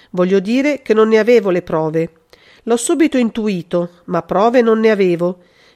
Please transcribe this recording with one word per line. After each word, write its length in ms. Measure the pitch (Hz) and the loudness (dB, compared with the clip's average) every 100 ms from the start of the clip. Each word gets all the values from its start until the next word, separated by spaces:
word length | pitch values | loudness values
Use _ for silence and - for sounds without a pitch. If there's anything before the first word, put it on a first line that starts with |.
| _ | _
Voglio 300 | 180 180 196 | -4 0 0
dire 420 | 190 247 285 277 | 0 -2 -2 -4
che 120 | - | -2
non 140 | 214 220 | 0 2
ne 100 | 220 | 2
avevo 320 | 214 240 196 | 4 2 2
le 120 | 180 | -2
prove. 500 | 175 165 156 160 165 _ _ _ _ _ | -2 -4 -2 -4 -6 _ _ _ _ _
L'ho 120 | - 233 | -4 -4
subito 420 | - 311 311 262 | 0 0 0 0
intuito, 720 | 226 - 214 185 156 175 175 _ | -2 -2 -4 -4 -4 -4 -4 _
ma 180 | - 175 | -8 -6
prove 400 | - 175 226 247 | -4 0 2 2
non 180 | 226 220 | 2 2
ne 100 | 220 | 2
avevo, 500 | 202 185 170 175 185 _ _ _ | 2 0 0 -2 -6 _ _ _